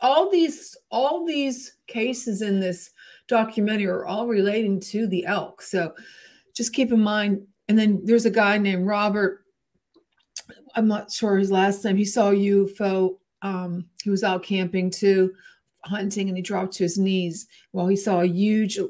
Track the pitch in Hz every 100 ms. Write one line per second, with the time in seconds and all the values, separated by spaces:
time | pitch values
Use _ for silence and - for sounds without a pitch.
0 | 254 294 381 370 320 - - - _ 220
1 | 269 339 339 294 277 254 - _ - 240
2 | 233 247 - 196 208 196 185 175 - _
3 | - - - 233 220 - 208 214 196 180
4 | - 202 240 214 196 214 220 196 - 214
5 | 226 180 175 196 156 - - 190 160 -
6 | - - - _ _ - 233 - 254 233
7 | 208 214 208 196 - _ - 214 214 196
8 | 185 233 226 220 202 208 202 185 185 208
9 | 208 202 190 - _ _ _ _ _ _
10 | _ _ _ - - - - - 220 208
11 | - - 214 196 196 196 196 196 214 190
12 | 202 240 202 202 202 202 196 - 202 190
13 | 185 185 _ - 196 185 180 175 175 -
14 | 208 196 202 185 - 190 180 185 185 -
15 | 196 190 185 190 - _ _ _ - 208
16 | 196 202 196 185 180 185 190 - 180 196
17 | 190 185 175 165 - _ _ 190 180 196
18 | 208 180 180 170 208 214 214 202 190